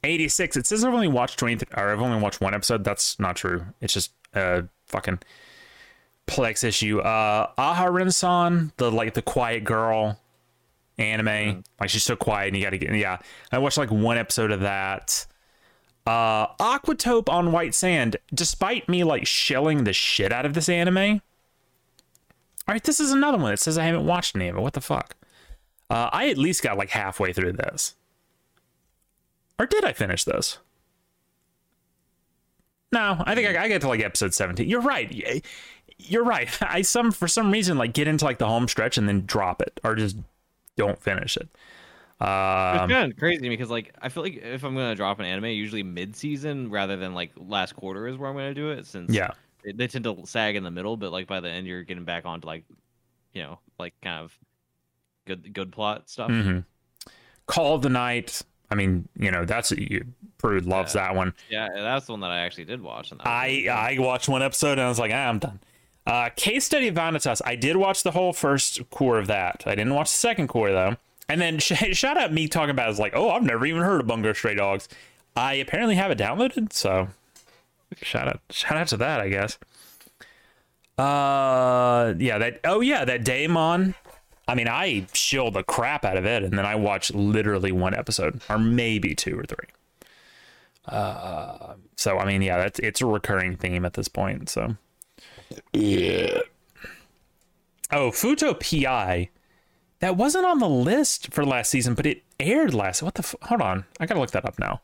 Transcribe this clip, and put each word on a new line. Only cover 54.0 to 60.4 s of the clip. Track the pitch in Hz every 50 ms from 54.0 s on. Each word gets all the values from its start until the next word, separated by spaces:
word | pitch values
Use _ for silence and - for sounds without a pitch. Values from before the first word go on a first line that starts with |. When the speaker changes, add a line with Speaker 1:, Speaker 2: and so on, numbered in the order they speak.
| -
Speaker 2:
kind | 92 85 80 80
of | 82 _ _ _ _ _ _ _ _ _ _ _ _ _ _ _ _ _ _ _
good, | - 95 90 80 95 104
good | 98 95 92 90
plot | - 107 104 107 110 - -
stuff. | - - 117 107
Speaker 1:
Mm-hmm. | 113 113 104 98 90 90 90 _ _ _ _ _ _ _ - - - _ _ _ _ _ _
Call | - - 175 165 143 156
of | 151 127
the | 139
Night. | 127 127 123 123 120 120 - - - - - _ _ _ _ _
I | 104
mean, | 101 98 95 92 90 85 - _ -
you | - 101
know, | 92 87 87
that's, | 85 110 117 117 - -
you, | - 104 - 104 - - 123 - _ - - _
Prude | _